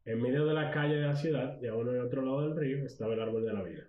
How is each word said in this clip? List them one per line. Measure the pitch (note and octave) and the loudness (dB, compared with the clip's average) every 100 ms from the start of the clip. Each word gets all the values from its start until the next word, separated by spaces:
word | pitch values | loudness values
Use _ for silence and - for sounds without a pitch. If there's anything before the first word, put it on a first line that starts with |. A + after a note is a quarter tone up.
| A2+ | -4
En | A2+ | 0
medio | B2 C#3+ D3+ | 2 2 2
de | |
la | D#3 D3 | 2 0
calle | D3+ D3 D3+ | 0 2 2
de | D3 | 2
la | C#3+ | 2
ciudad, | D#3+ C3+ C3+ - | 2 0 -2 -4
y | A#2+ | -4
a | A2+ | -2
uno | B2 B2+ | 0 0
y | |
otro | A#2+ C3+ | 0 0
lado | C3 C#3 D#3 | 0 0 0
del | D#3 | 0
río, | C3+ C#3+ C3 | 0 0 -4
estaba | - A2 | -4 -2
el | A2 | 0
árbol | A2+ A2+ A2 | 0 0 0
de | |
la | G2+ | 0
vida. | F2 - | -4 -8